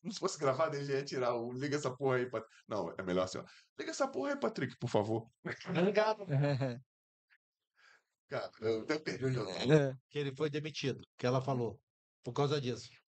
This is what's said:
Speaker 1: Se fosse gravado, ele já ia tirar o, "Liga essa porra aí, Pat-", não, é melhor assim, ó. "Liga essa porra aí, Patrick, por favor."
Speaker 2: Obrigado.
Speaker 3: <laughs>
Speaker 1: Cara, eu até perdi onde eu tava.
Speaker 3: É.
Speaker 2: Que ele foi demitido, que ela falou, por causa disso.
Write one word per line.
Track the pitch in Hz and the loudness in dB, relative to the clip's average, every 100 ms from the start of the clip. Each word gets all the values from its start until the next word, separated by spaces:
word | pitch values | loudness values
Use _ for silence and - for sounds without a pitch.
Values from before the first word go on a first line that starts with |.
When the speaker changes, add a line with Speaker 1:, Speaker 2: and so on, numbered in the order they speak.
| 180 | -6
Speaker 1:
Se | 202 | -2
fosse | 185 165 | -4 0
gravado, | 143 127 160 143 | 2 2 2 0
ele | 143 | 0
já | |
ia | 135 | -2
tirar | 139 139 120 | -2 -2 0
o, | 120 120 | 0 -2
"Liga | 127 143 147 | -4 -2 0
essa | 135 127 | -2 0
porra | 139 127 | 2 2
aí, | 123 | 2
Pat-", | 113 - - - | -4 -8 -20 -6
não, | 107 85 - | -2 -2 -4
é | |
melhor | 95 90 | 0 2
assim, | 92 - | 2 -2
ó. | - - _ - | -10 -20 _ -8
"Liga | 320 | -6
essa | 320 277 | -2 -2
porra | 254 277 | 0 -2
aí, | 285 | 0
Patrick, | - - 131 - | -2 -2 -6 -4
por | 123 | 0
favor." | 107 104 113 117 _ - - 139 | 0 2 -2 -4 _ -10 -8 -2
Speaker 2:
Obrigado. | 151 185 208 214 214 190 | 2 4 4 2 0 0
Speaker 3:
<laughs> | 139 143 139 131 120 - _ _ _ _ _ _ _ _ _ - _ _ _ _ | 2 2 2 -2 -4 -12 _ _ _ _ _ _ _ _ _ -20 _ _ _ _
Speaker 1:
Cara, | 127 98 - | -6 -6 -4
eu | 113 110 | 0 0
até | 110 151 | 0 -2
perdi | - 131 131 | -2 -2 0
onde | 127 | 0
eu | 101 | -2
tava. | 90 117 | -2 6
Speaker 3:
É. | 156 139 131 _ | 6 6 -4 _
Speaker 2:
Que | 147 | -4
ele | 139 135 | -4 -2
foi | 156 | -2
demitido, | 147 151 143 143 113 - _ | -2 -4 -4 -2 -4 -8 _
que | 123 | 0
ela | 131 | 2
falou, | 131 127 117 95 _ _ _ _ | 0 0 -2 -6 _ _ _ _
por | - | -6
causa | 120 143 147 | 0 2 2
disso. | 123 113 - - | 0 -4 -8 -20